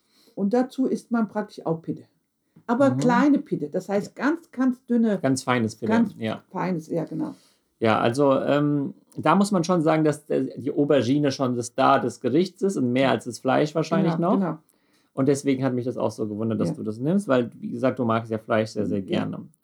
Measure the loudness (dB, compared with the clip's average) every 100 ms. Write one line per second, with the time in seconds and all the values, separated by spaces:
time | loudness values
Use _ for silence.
0 | _ _ _ -4 0 2 0 0 -2 -2
1 | -2 -2 -2 -4 -8 -6 -4 -4 -4 -10
2 | -12 _ _ _ _ _ -2 2 2 2
3 | 2 4 4 2 0 -6 -4 -6 -4 -4
4 | -4 -4 -4 -4 -6 -2 -2 -2 -2 2
5 | 2 2 0 0 0 0 0 -2 0 2
6 | 2 -2 -6 -6 -8 -6 -4 -4 -4 -6
7 | -4 -6 -8 -10 _ _ _ -2 2 2
8 | 2 2 2 2 2 0 2 0 -4 -10
9 | _ -4 2 4 4 2 0 2 2 4
10 | 2 0 -2 -2 -2 -6 -6 0 2 4
11 | 4 2 0 0 -2 -2 -4 0 4 4
12 | 2 -2 0 2 0 0 -2 0 0 2
13 | 2 0 -2 -6 0 2 0 -2 0 0
14 | 2 0 0 2 0 -4 _ _ _ _
15 | _ -2 0 2 0 0 0 -2 -4 -2
16 | -4 -2 -6 -4 -2 0 -2 -2 -6 -4
17 | -2 0 0 -4 -4 -6 -10 -4 -2 -2
18 | -2 -2 -4 -8 -2 -2 -2 -4 -4 -4
19 | -4 -4 -4 -8 -12 _